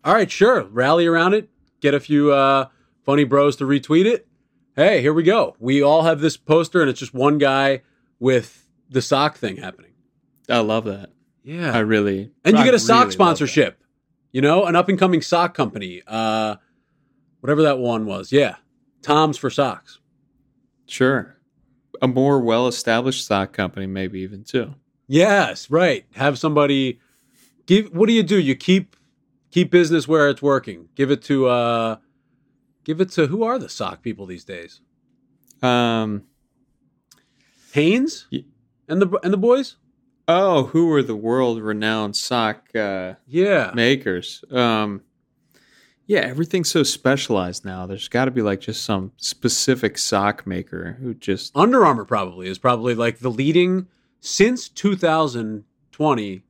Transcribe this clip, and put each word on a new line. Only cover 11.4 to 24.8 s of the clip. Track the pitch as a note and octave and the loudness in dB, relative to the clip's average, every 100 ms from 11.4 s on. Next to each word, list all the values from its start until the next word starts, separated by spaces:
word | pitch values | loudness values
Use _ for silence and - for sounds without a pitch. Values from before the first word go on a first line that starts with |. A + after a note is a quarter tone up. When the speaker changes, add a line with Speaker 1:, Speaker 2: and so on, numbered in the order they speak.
Speaker 1:
Yeah. | C3+ E3 E3 A#2 | -16 -8 -2 -2
Speaker 2:
I | |
really, | G#2+ A2 G2+ G2 G#2 _ | 2 0 0 -2 -8 _
Speaker 1:
And | E3 A3 | 4 6
you | |
Speaker 2:
I | B3+ | 6
Speaker 1:
get | |
a | A#3+ | 4
sock | A3+ | 4
Speaker 2:
really | A#3 | 2
love | B3 | 2
that. | |
Speaker 1:
sponsorship, | F#3 F3+ D#3+ C#3+ D3+ G#2 _ _ _ _ _ _ | 2 2 2 0 0 0 _ _ _ _ _ _
you | C3 | 0
know, | C#3 F3 F#3 | 2 2 2
an | E3+ | 2
up-and-coming | F3+ F#3 F#3 E3 | 2 2 2 2
sock | - F3 F3 | 0 0 0
company. | - A#2 G#2 F#2+ F2 - | -2 -6 -6 -12 -14 -10
Uh, | A2 A2 A2 G#2+ G#2 _ _ _ _ _ _ _ _ | -4 -2 -2 -4 -6 _ _ _ _ _ _ _ _
whatever | B2+ D3 | -2 2
that | D#3 C3+ | 2 2
one | A#2+ A2+ A2 | -2 -2 -4
was. | F#2+ F#2+ | -8 0
Yeah. | C#3 B2+ - _ _ _ _ | 2 2 -4 _ _ _ _
Tom's | - D3 D#3 C#3+ | 0 2 2 -2
for | C3+ | -6
socks. | - C3+ F2+ _ - _ _ _ _ _ _ _ _ _ | -2 -4 -4 _ -20 _ _ _ _ _ _ _ _ _
Speaker 2:
Sure. | - B2+ C3 - _ _ _ _ _ _ - | 0 0 0 -6 _ _ _ _ _ _ -4
A | C3 | -2
more | B2 C#3 C#3 | 0 2 2
well-established | A#2 A2+ B2 A#2+ - A2+ B2+ B2+ - | 2 0 0 -2 -2 0 -2 -6 -2
sock | G2+ F#2+ | -2 -2
company, | - F#2 - F#2+ | -4 -6 -6 -8
maybe | F#2+ F#2 F#2+ | -6 -8 -8
even, | F#2 G2+ | -12 -14
too. | A2 B2+ G#2+ - | -6 -6 -6 -14